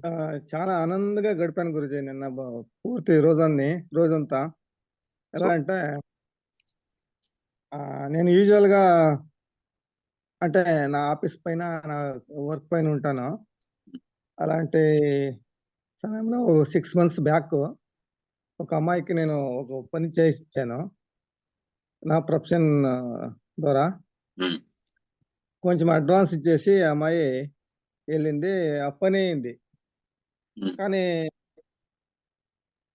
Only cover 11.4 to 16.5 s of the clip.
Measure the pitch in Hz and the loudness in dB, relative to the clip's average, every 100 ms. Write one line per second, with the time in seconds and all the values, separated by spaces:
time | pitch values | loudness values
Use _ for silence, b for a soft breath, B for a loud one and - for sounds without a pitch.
11.4 | 175 165 175 165 151 147 143 127 - 147 | -8 -6 -6 -8 -6 -6 -6 -8 -12 -10
12.4 | 143 151 151 170 156 147 143 135 123 214 | -8 -8 -4 0 0 0 -2 -4 -4 -8
13.4 | - _ _ _ _ - _ _ _ - | -12 _ _ _ _ -20 _ _ _ -6
14.4 | 156 160 160 160 156 151 147 139 139 117 | -2 -2 0 2 4 4 2 0 -2 -6
15.4 | _ _ _ _ _ _ 226 214 220 240 | _ _ _ _ _ _ -8 -6 -4 -2
16.4 | 233 | 2